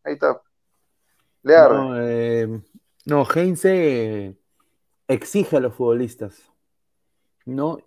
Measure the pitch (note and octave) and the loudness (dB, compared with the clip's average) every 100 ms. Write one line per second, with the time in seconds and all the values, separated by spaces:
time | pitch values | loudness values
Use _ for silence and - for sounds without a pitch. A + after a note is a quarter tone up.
0 | D3+ D3 D3+ B2 _ _ _ _ _ _ | -12 -4 -2 -4 _ _ _ _ _ _
1 | _ _ _ _ C3 D#3+ D3 B2+ C3 B2 | _ _ _ _ 4 8 8 6 -2 -4
2 | A#2+ A#2 A#2 A#2 A2 A2+ - - _ _ | -4 -2 -2 -2 -4 -8 -14 -20 _ _
3 | - D3 C3+ E3 F3+ E3+ F#3+ F#3+ D#3+ B2 | -2 0 0 0 -2 0 0 2 0 0
4 | A2 G#2+ G2 F#2+ _ _ _ _ _ _ | -4 -6 -10 -16 _ _ _ _ _ _
5 | - C3 - G3+ F#3+ D3+ B2 - B2 A#2 | -4 -4 -2 -4 0 0 -2 -4 -2 0
6 | B2 - G#2 - _ _ _ _ _ _ | -2 -8 -16 -16 _ _ _ _ _ _
7 | _ _ _ _ - C3+ D3 E3 | _ _ _ _ -12 -6 -6 -6